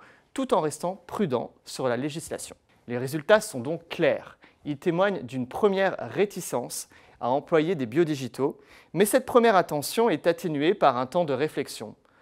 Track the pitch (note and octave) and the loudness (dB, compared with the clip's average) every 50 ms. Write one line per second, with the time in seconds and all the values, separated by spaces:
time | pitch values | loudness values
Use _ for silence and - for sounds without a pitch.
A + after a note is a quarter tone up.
0 | - - - _ _ _ - - C4+ B3+ A#3+ F#3+ D#3 D3+ C#3 - - F3 G3 - | -16 -20 -20 _ _ _ -6 -6 -2 0 2 2 2 0 -2 -4 -6 -6 -6 -8
1 | - - - - - D3 B2 A#2 - - - _ _ - - - C3+ B2+ A#2 A#2+ | -12 -10 -4 -2 0 0 0 -2 -2 -6 -12 _ _ -14 -8 -4 -2 0 0 0
2 | C3+ D3+ C#3+ E3 - - - F3 - - - - _ _ _ _ _ - A#2+ B2 | -2 -4 -6 -8 -8 -8 -10 -10 -10 -14 -16 -20 _ _ _ _ _ -8 -6 -6
3 | C3 C3+ C#3 D#3+ - - G#3+ A3 - - - B2+ A#2 C#3+ E3+ - - - - - | -4 -4 -6 -4 4 6 6 6 6 2 -6 -6 -6 -6 -6 -6 -8 -10 -4 0
4 | E3 C#3 A2 - - - - _ - - _ _ - C#3+ D3 C#3 - F#3 E3 F3 | 2 2 2 0 -2 -10 -20 _ -20 -20 _ _ -8 -8 -8 -4 -2 -2 0 2
5 | F#3+ G#3 G3 - - - C3+ C3 B2 B3+ - - A3 G3+ F#3+ F#3+ G3 F3+ - - | 2 0 0 -2 -6 -8 -8 -8 -8 -6 -2 0 0 2 2 2 0 0 -2 -4
6 | - A#2 A#2 D3 G3+ G3+ - F#3 - - D3 B2 B2+ D3+ - - - - - - | -8 -6 -2 -2 -2 -2 -2 -6 -8 -6 -6 -6 -6 -6 -10 -12 -12 -14 -18 -20
7 | - - - _ A#2+ A#2+ B2+ D3 - - E3+ D#3 D#3 E3 G3 D3 C3 A2 A#2 D#3+ | -20 -20 -14 _ -2 -2 -2 -2 0 2 2 2 2 2 0 -2 -4 0 0 2
8 | F3 D3+ D#3 C3+ C3+ A#2 - - C3 D3 - - - - - - - _ - D#3+ | 2 2 0 -2 -4 -6 -4 -2 -2 -2 -4 -6 -14 -20 -20 -20 -18 _ 0 2
9 | G#3 G#3+ - C4 C4 - - B3 A3+ A#3 G#3 F3+ E3 - D#3 D3 C3+ - - A3+ | 2 4 4 2 2 4 4 6 6 6 6 6 4 2 -2 -4 -4 -2 0 2
10 | A#3 A#3 E3 D3 - E3+ E3+ - - F3 D3+ C#3 D3 E3 G#3+ G3+ F3 C#3+ B2 B2 | 2 2 2 2 2 0 0 0 -2 -4 -2 0 2 2 2 4 4 2 4 2
11 | B2+ B2 - F3+ F3 C#3+ C3+ A#2+ D3+ D#3 - D#3 B2+ - - - A2+ G#2 G#2 - | -2 -2 0 0 0 0 0 -2 -2 -2 -2 -6 -6 -6 -10 -12 -12 -14 -14 -18
12 | _ _ _ _ | _ _ _ _